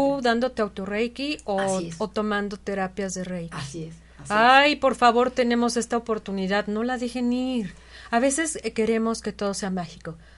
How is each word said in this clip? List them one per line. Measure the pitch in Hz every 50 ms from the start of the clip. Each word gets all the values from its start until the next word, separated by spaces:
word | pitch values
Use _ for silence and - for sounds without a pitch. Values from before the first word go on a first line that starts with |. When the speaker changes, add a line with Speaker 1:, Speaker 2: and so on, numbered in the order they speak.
| 277 277
Speaker 1:
terapia. | 277 277 240 240
Speaker 2:
dándote | 226 233 247 254 254 -
auto | 214 202 - 196 190
Reiki | 196 202 214 240 240 240 254 277 294 294 302 -
o, | - 196 196
Speaker 1:
Así | 196 190 190 185 175 170
es. | 165 165
Speaker 2:
o | 214 196
tomando | - 214 214 214 208 202 202 202 208 190
terapias | - 208 196 190 190 185 190 208 196 190 185
de | 185 180
Reiki. | 180 180 175 170 165 170
Speaker 1:
Así | - - - - 165 160
es, | 165 - - - - - -
así | 139
es. | 139
Speaker 2:
Ay, | 208 214 226 247 262 269 285 294 285
por | 277 - 262 226
favor, | - 247 233 226 240 247 254
tenemos | - 254 247 240 240 240 240 240 233 240
esta | 226 - 240
oportunidad, | 233 233 - 220 214 - - 196 196 190 185 202 208 208
no | 208 208 214 233
la | 247 254 240
dejen | 247 240 247 254 247 240
ir. | 240 254 254 262 254 240 202 175 - - - - - - - -
A | 233 233
veces, | 254 277 277 320 330 311 - -
eh, | - 208 -
queremos | 226 220 226 226 226 226 226 226 226
que | - 214
todo | 202 - 202 202 190
sea | - 208 190
mágico. | 185 185 170 165 - - - 165 160 - - - -